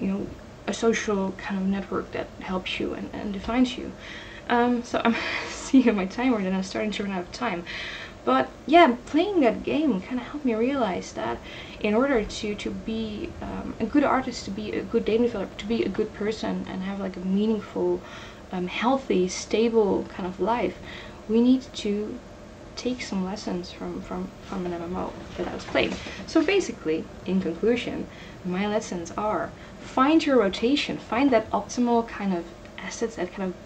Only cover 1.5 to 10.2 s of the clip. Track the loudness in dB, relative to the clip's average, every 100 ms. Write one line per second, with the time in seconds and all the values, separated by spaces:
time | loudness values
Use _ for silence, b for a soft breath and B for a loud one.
1.5 | -2 0 -2 -2 -6 -6 -8 -8 -10 -6
2.5 | -4 -4 -4 -4 -4 -8 -8 -6 -6 -2
3.5 | 2 2 2 -10 -12 B B B B 0
4.5 | 4 4 2 0 2 2 2 -2 -4 -6
5.5 | -8 6 8 8 4 0 2 2 4 2
6.5 | 0 -2 -2 -2 -2 -2 -4 -6 -4 -4
7.5 | -4 -6 B B B B B 2 4 2
8.5 | -4 6 10 10 6 0 2 4 6 4
9.5 | 4 0 2 4 2 0 -6